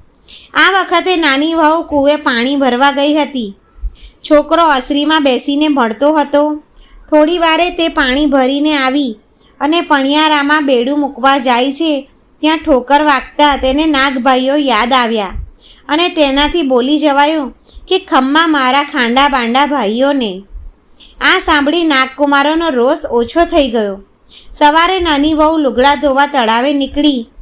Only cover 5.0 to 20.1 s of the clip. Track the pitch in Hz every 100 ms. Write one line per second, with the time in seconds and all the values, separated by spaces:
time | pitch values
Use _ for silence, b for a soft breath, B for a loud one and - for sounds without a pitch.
5 | 302 311 277 240 285 285 302 277 233 220
6 | 285 311 285 285 302 302 _ b b b
7 | - 302 302 349 330 320 349 359 330 311
8 | 262 269 302 277 254 285 302 294 262 285
9 | 262 214 _ b b b 285 339 330 285
10 | 269 294 311 294 285 302 285 247 240 294
11 | 277 - 269 277 247 240 277 277 320 277
12 | 277 _ _ - 302 320 311 254 247 285
13 | 302 262 - - 294 269 262 277 320 277
14 | 277 262 254 254 262 294 277 214 240 262
15 | 233 226 190 - - - b b - 294
16 | 359 349 277 277 294 349 277 247 254 302
17 | 294 277 294 320 262 - b b - 370
18 | - 294 262 302 330 302 254 277 294 294
19 | 233 254 285 262 233 254 285 285 208 226
20 | 277